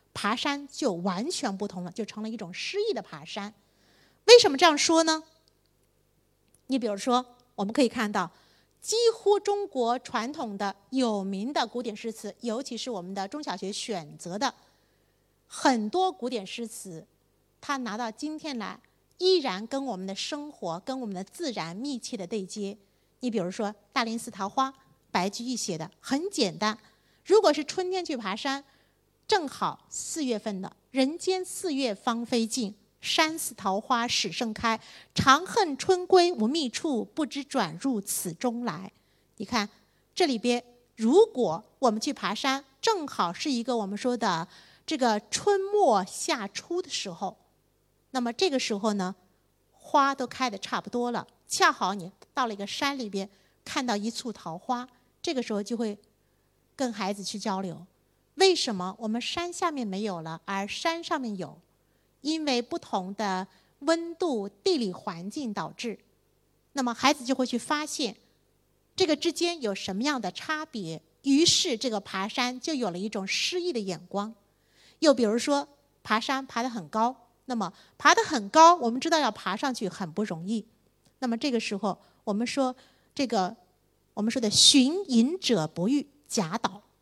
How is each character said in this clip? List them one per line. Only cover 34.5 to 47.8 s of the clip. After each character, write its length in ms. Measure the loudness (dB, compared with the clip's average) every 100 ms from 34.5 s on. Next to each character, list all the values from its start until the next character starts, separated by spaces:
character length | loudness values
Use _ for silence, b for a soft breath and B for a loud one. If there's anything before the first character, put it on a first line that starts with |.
开。 260 | -2 -2 -2 B B B
长 300 | 0 2 2
恨 320 | 0 0 0 0
春 300 | 0 0 4
归 260 | 4 4
无 160 | 2 -2
觅 200 | 0 -2
处， 360 | -4 -4 -4
不 220 | -4 -6 -6
知 180 | -6
转 320 | -6 -2 -2 -2
入 220 | -2 -2
此 320 | -4 -6 -6
中 320 | -4 -4 -4
来。” 260 | -6 -8 -12 _ _ _ _ -14
你 80 |
看， 240 | -4 -4 -4 b b b b
这 120 | 0 2
里 120 | 2
边 240 | 0 -2 -4 -20 _ -2
如 300 | 6 8 8
果 360 | 4 0 0 -8 0
我 120 | 2
们 100 | 2
去 120 | -2
爬 220 | -2 -2
山， 300 | 0 0 0 -4 _
正 260 | 0 2 0
好 260 | -2 -2
是 180 | 0 -2
一 120 | 0
个 140 | 0 0
我 80 |
们 140 | -2 -2
说 180 | -2 0
的 320 | 2 0 -2 B B B -4
这 100 | 2
个 240 | 2 2 -2
春 300 | -2 2 2 4
末 300 | 4 6 6
夏 440 | 2 -6 -2 -2 -4
初 320 | -10 -6 -6
的 80 | -4
时 220 | -6 -8
候， 260 | -6 -8 -8 _ _ _ _